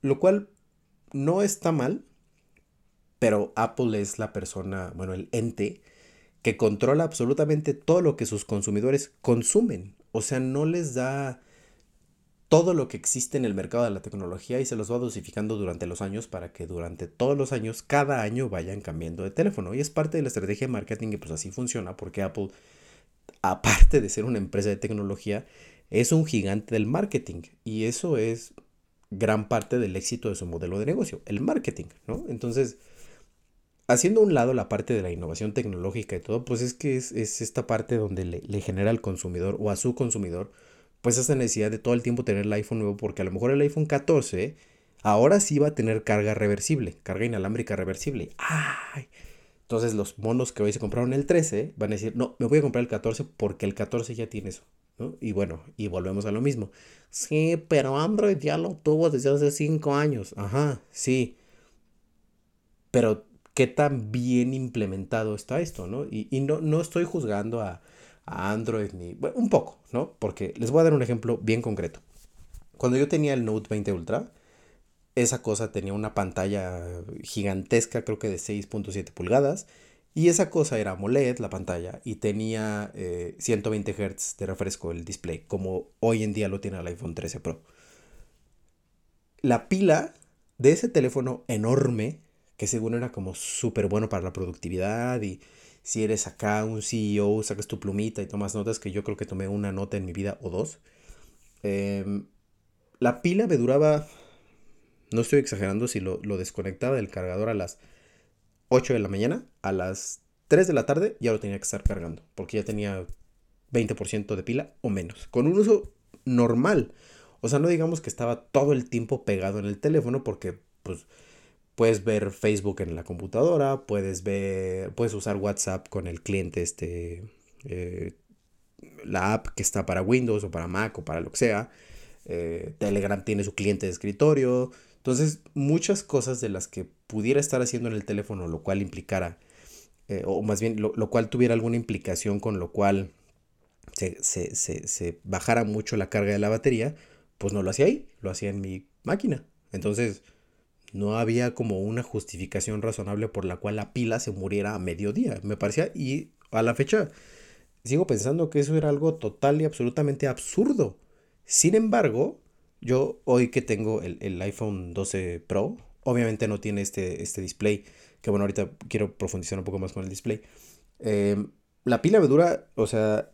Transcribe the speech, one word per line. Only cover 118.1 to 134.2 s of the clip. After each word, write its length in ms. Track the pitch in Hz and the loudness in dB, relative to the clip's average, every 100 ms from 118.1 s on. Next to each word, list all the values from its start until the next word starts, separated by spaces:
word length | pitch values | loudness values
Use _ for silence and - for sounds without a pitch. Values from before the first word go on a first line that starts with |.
estaba 360 | - 120 117 - | -4 -2 -2 2
todo 240 | 139 143 | 4 6
el 180 | 135 123 | 4 2
tiempo 340 | 120 110 131 | -4 -2 -4
pegado 360 | - 101 95 101 | 0 0 0 -2
en 40 | |
el 140 | 101 101 | -4 -2
teléfono, 460 | 147 156 120 131 | 2 2 2 -2
porque, 340 | 131 98 92 85 _ _ | -2 -6 -6 -10 _ _
pues, 240 | - 90 - - - - _ _ _ - | -10 -10 -12 -20 -20 -20 _ _ _ 2
puedes 260 | 113 110 | 4 4
ver 300 | 98 107 101 | 2 0 0
Facebook 480 | 98 107 104 101 95 | 0 0 2 0 -4
en 160 | 90 82 | -4 -6
la 80 | |
computadora, 800 | 85 90 95 113 151 170 139 135 - | -8 -10 -4 0 2 4 2 0 -2
puedes 380 | 104 95 90 | -4 -2 -4
ver, 680 | 98 98 98 95 95 92 92 95 | -4 -2 -2 -2 -4 -4 -6 -2
puedes 180 | 117 | -2
usar 220 | 101 110 101 | -2 -4 -2
WhatsApp 520 | 101 98 - 95 - | -2 -2 -4 -4 -6
con 200 | 101 87 | -6 -6
el 140 | 85 | -8
cliente, 380 | - 98 87 80 | -4 -2 -2 -2
este, 600 | 85 - 85 87 85 85 107 _ _ _ | -4 -4 -8 -6 -8 -10 -16 _ _ _
eh, 500 | - 90 90 90 - - _ _ _ _ _ _ - - | -12 -8 -8 -8 -10 -12 _ _ _ _ _ _ -20 -18
la 280 | - 95 95 | -6 -2 0
app 140 | 110 - | 0 -4
que 80 | - | -4
está 240 | 101 104 92 | -4 -2 -2
para 160 | 92 | -2
Windows 400 | 92 127 123 107 | 2 2 2 -2
o 80 | 101 | -2
para 160 | 85 85 | -8 -4
Mac 320 | 90 110 - | -4 -4 -6
o 60 | |
para 160 | 80 82 | -6 -6
lo 100 | 82 | -6
que 60 | - | 0
sea. 340 | 123 104 117 - - - - - - | 2 2 -4 -14 -20 -20 -20 -20 -8
Eh, 480 | 85 82 82 - 156 | -6 -4 -6 -8 -4
Telegram 460 | 104 101 98 101 | 0 0 0 -2
tiene 200 | 95 104 | -2 -2
su 100 | 101 | -2
cliente 320 | - 101 98 98 | -2 0 0 -2
de 60 | |
escritorio. 800 | 85 104 101 | -4 -6 2